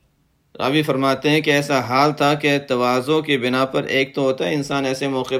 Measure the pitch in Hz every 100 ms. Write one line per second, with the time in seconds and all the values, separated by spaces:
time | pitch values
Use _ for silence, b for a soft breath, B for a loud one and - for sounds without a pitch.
0 | _ _ _ _ _ - 123 151 147 131
1 | 135 131 151 151 156 143 143 135 113 131
2 | 151 147 143 151 147 143 143 127 123 127
3 | 127 160 151 135 123 127 135 151 - 131
4 | 139 143 135 131 170 151 143 143 135 131
5 | 139 131 123 131